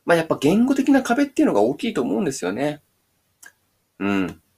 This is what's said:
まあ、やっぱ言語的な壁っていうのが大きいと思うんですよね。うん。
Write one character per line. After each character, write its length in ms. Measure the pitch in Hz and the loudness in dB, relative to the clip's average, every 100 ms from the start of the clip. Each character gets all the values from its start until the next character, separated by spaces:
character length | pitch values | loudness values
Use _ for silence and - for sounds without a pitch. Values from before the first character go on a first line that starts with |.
| - | 0
ま 80 | |
あ、 40 | 170 | 0
や 60 | |
っ 40 | 160 | 2
ぱ 100 | - | 0
言 260 | 143 202 247 | 2 2 2
語 100 | 269 | 2
的 160 | 277 | 2
な 120 | 269 | 2
壁 200 | 262 240 | 2 0
っ 20 | 285 | 0
て 140 | - | 0
い 40 | 285 | 2
う 20 | |
の 60 | |
が 80 | 127 | 2
大 140 | 202 147 | 0 0
き 140 | 233 | -4
い 40 | |
と 80 | - | -4
思 160 | 127 214 | -2 -2
う 40 | |
ん 40 | 180 | -4
で 60 | |
す 140 | - 90 | -4 -6
よ 80 | |
ね。 280 | 104 147 151 _ _ _ _ _ _ - _ _ _ _ - | -4 -6 -6 _ _ _ _ _ _ -20 _ _ _ _ -8
う 100 | 98 | -2
ん。 320 | 98 90 85 _ | -2 -4 -8 _